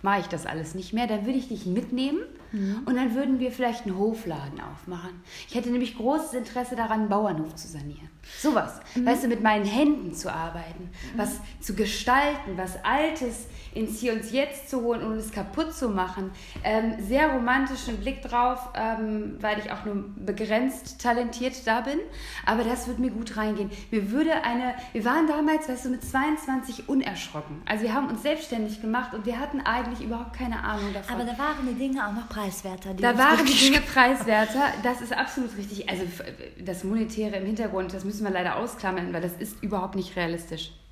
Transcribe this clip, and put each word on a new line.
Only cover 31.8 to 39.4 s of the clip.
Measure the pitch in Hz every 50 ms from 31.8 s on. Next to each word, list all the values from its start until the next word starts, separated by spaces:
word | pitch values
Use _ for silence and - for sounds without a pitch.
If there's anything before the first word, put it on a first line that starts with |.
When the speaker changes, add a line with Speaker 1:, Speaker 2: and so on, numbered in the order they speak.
| 262 269 262 269 214
Speaker 2:
auch | 208
noch | 208 226 233 233
preiswerter, | - 214 208 196 190 - - 190 185 185 - 196 190
die | 185
Speaker 1:
Da | 214 240
Speaker 2:
uns | 240 233
Speaker 1:
waren | 262 294 320 320
die | 320
Speaker 2:
wirklich | 262 277 233 262 269
Speaker 1:
Dinge | 277 294
preiswerter. | 294 - - 262 240 247 269 269 - 226 214 214 220 214 - 262 285 - - -
Das | 202 247 247 240
ist | 240 220 240
absolut | - 262 - - 277 247 226 202
richtig. | 202 202 202 208 196 - -
Also | 190 180
f-, | 185 170 - - - - - - - - - -
das | 180 190 180 180
Monetäre | - 190 214 226 220 214 - 214 214 208 208
im | 190 190
Hintergrund, | 202 220 208 226 208 190 190 185 175 185
das | 190 185
müssen | 196 214 208 214
wir | 202
leider | 185 180 180 180 -
ausklammern, | - 226 240 - - - 190 185 190 175 180
weil | 175 165
das | 175 175 175
ist | -